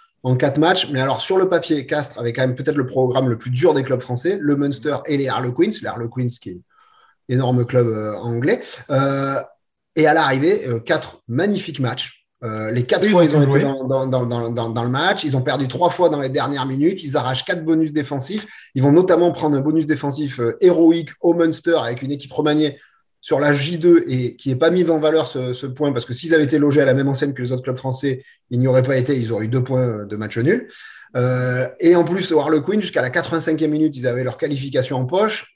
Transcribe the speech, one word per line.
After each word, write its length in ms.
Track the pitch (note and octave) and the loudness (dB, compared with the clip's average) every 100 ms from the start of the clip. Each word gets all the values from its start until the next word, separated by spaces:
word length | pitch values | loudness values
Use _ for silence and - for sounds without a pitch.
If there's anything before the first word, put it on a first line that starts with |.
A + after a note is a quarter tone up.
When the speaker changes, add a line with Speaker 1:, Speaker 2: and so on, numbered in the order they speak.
| _ _ | _ _
Speaker 1:
en 140 | C3 B2+ | -2 2
quatre 220 | C#3+ C#3 | 2 2
matchs. 300 | E3 F#3 - | 2 2 0
Mais 100 | C3 | -2
alors, 220 | C3+ - | -2 -2
sur 160 | - F#3+ | 0 2
le 100 | F#3 | 2
papier, 380 | E3+ - D3+ B2+ | 0 0 -4 -2
Castres 320 | D3+ C3 - | -4 -4 -6
avait 160 | A#2+ | -6
quand 80 | A#2+ | -2
même 120 | C3 | -2
peut-être 220 | B2+ C#3 C#3+ | 0 -2 -2
le 100 | B2+ | -2
programme 440 | C3 B2+ C3 C3 | 0 0 2 0
le 80 | A2+ | -2
plus 120 | B2 | -4
dur 220 | B2 E3 | 2 2
des 100 | C#3+ | 2
clubs 200 | B2+ B2 | 0 -4
français, 340 | - B2 E3+ G3+ | -4 -4 -4 -2
le 180 | D3 C#3+ | 0 0
Munster 400 | C#3+ C#3 D3+ C3+ - | 0 -2 -4 -6 -2
et 100 | C#3+ | -2
les 120 | C3 | -2
Harlequins. 420 | A#2 B2 B2+ G#3 G#3+ | -2 -4 0 0 0
Les 80 | G#2 | -8
Harlequins, 380 | G#2+ A#2 B2+ B2 | -8 -8 -4 -4
qui 240 | - - | -6 -14
est 100 | F2+ _ _ _ _ _ _ - | -14 _ _ _ _ _ _ -4
énorme 340 | B2+ B2+ B2+ | 0 2 0
club, 220 | A#2+ B2+ A#2+ | 2 2 0
euh, 280 | G#2+ G#2+ G#2 | 0 -6 -6
anglais. 440 | A#2 A#2 C#3+ B3 - - - | -6 -2 0 -2 -4 -14 -4
Euh, 500 | C3+ C#3 C#3 C3+ C3+ - _ _ _ _ D#3+ | -2 0 -2 -4 -6 -8 _ _ _ _ 2
et 100 | D3+ | 4
à 80 | |
l'arrivée, 520 | D#3+ C#3+ C3+ D#3 G#3 C3 | 4 2 2 2 0 -2
euh, 100 | A#2 | -6
quatre 420 | - D#3 - - - | -2 -2 -2 -16 -6
magnifiques 520 | A#2+ G3+ G3 - D3 | -2 0 -2 -4 -4
matchs. 440 | B2 B2+ - - _ _ | -4 -4 -10 -14 _ _
Euh, 280 | A#2 G#2+ A2 | -10 -6 -4
les 140 | A#2+ | -2
quatre 180 | B2 F#3+ | 0 2
Speaker 2:
Oui, 60 | G3+ | 4
ils 40 | |
Speaker 1:
fois, 100 | F3+ | 4
Speaker 2:
ont 20 | |
Speaker 1:
ils 120 | D#3+ D3 | 4 4
ont 40 | |
Speaker 2:
bien 60 | C#3 | 4
Speaker 1:
été 40 | |
Speaker 2:
joué. 100 | C#3+ | 4
Speaker 1:
dans, 220 | C#3 C3+ | 0 -2
dans, 220 | C3 C3+ C3 | -2 -2 0
dans, 200 | B2+ A#2+ | -2 -2
dans, 240 | A#2+ A#2 | -4 -4
dans, 200 | A#2 A#2 | -4 -4
dans 140 | A2+ | -4
le 40 | A#2+ | -2
match. 360 | C3 F3 G3 | 0 0 0
Ils 120 | D3+ C3 | 0 -2
ont 60 | |
perdu 260 | C3 C3 C3 | 0 -2 -2
trois 220 | B2+ F3 | 0 0
fois 180 | F3 E3+ | 4 2
dans 120 | D3 | 2
les 100 | C3 | -2
dernières 340 | C#3 C3 C#3+ | -2 -2 -4
minutes. 380 | C3 C3+ D#3+ F#3 | -4 0 0 0
Ils 140 | D3 C#3 | -4 -2
arrachent 280 | B2 B2+ | -2 -4
quatre 200 | - F3+ | -4 -4
bonus 280 | D#3 D#3+ D#3 | 0 0 2
défensifs. 760 | D3 C#3 C#3 B2+ G#3 - - - | -2 -4 -6 -4 -6 -8 -18 -8
Ils 80 | C3 | 2
vont 100 | C#3+ | 4
notamment 380 | D#3 F3+ E3+ F3 | 6 6 4 4
prendre 240 | - D#3 C#3+ | 0 -2 0
un 40 | |
bonus 260 | D3 D#3+ D3 | 0 0 0
défensif, 540 | C#3 C#3+ C#3 C#3+ B2+ | -2 -2 -4 -6 -2
euh, 160 | A#2 - | -4 4
héroïque 500 | F3+ E3+ E3 E3 D3+ - | 4 6 4 4 -2 -2
au 140 | E3+ | 0
Munster 420 | E3+ E3 D#3+ E3+ E3 | 2 2 0 0 0
avec 200 | A#2 B2+ | 0 -6
une 100 | C3+ | -6
équipe 200 | C#3+ - | -8 -8
remaniée 460 | - D3+ D3+ D3+ C#3+ _ _ _ _ | -2 0 2 0 -4 _ _ _ _
sur 180 | - C#3+ | -4 0
la 120 | D3 | 2
J 240 | C#3+ C#3+ E3+ | 0 -2 0
deux 280 | F3 E3+ - | 6 6 4
et 280 | B2+ B2 - | -2 -4 -6
qui 120 | C#3 | -4
n'est 80 | B2+ | 0
pas 140 | E3 | 2
mis 180 | F3+ E3+ | 2 2
en 100 | D#3+ | 2
valeur 280 | D3+ D#3+ D#3 | 2 2 0
ce, 260 | C3+ B2+ | -4 -6
ce 140 | B2 C3+ | -6 -8
point 260 | B2+ D3 | -4 -2
parce 140 | B2 - | -2 -6
que 80 | |
s'ils 200 | B2 E3 | -6 2
avaient 100 | D#3+ | 2
été 140 | C#3 D3 | 4 2
logés 220 | C#3+ C#3+ | 4 4
à 60 | C3+ | 4
la 80 | |
même 140 | C3 C#3 | 4 2
enseigne 260 | C3 C#3+ | 0 -2
que 80 | B2+ | -4
les 100 | B2 | -4
autres 100 | B2+ | -4
clubs 140 | C3 B2+ | -6 -6
français, 460 | C3 B2+ C#3 C3 - _ - | -6 -4 -4 -4 -10 _ -6
ils 100 | B2 | 0
n'y 80 | C3 | 4
auraient 140 | B2+ | 4
pas 140 | B2+ C3 | 4 0
été. 180 | B2+ C3+ | 0 0
Ils 120 | A2+ | 0
auraient 140 | G#2+ | -2
eu 40 | A2 | -2
deux 140 | C3 | -2
points 440 | B2+ B2+ B2 G#2+ G2+ | 0 0 0 -2 -8
de 100 | G#2+ | -8
match 220 | G#2+ A2+ | -6 -2
nul. 320 | A#2+ A#3+ - - - - - B2+ | 2 0 -2 -18 -20 -20 -8 -2
Euh, 520 | B2 B2+ B2+ B2+ - - | 0 0 -2 -2 -4 2
et 160 | E3+ F3 | 6 6
en 80 | |
plus, 280 | D#3 F#3 F3+ | 4 0 2
au 80 | D#3 | 2
Harlequin, 400 | C#3+ D#3 F#3 G#3+ | 2 0 2 -2
jusqu'à 220 | F#3 D3 | 0 -2
la 80 | B2+ | 0
quatre-vingt-cinquième 600 | E3+ E3 D#3+ E3 D#3 D3+ | -2 -2 -2 -2 0 0
minute, 220 | D3+ D#3 | 0 0
ils 120 | C3+ B2 | 0 -4
avaient 180 | A#2+ | -2
leur 140 | B2 A#2+ | -4 -4
qualification 580 | D3+ C#3 C#3 C3 B2 C3 | -4 -4 -2 -2 -2 -2
en 80 | |
poche. 480 | B2+ F3+ G#3+ G#3+ - | -2 0 0 -2 -12